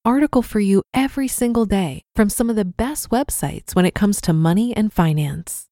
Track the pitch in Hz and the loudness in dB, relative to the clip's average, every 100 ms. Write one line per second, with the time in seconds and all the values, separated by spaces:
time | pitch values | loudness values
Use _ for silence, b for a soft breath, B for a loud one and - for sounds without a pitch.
0 | 226 262 294 254 226 214 202 196 - 254 | 0 2 2 0 0 0 2 2 2 -2
1 | 269 - 262 - 247 233 214 196 170 135 | -2 -2 -4 -2 0 0 0 0 -2 -6
2 | - - 208 - 233 214 190 - 240 302 | -6 0 0 0 -2 0 -2 -4 -4 -6
3 | - 233 285 - 143 - - - 180 - | -2 -2 -2 -4 -6 -8 -2 2 2 2
4 | 202 202 - 160 160 185 240 220 214 - | 0 0 0 2 2 2 0 -2 -2 0
5 | 165 156 147 156 - - - | 0 0 -2 -6 -12 -14 -16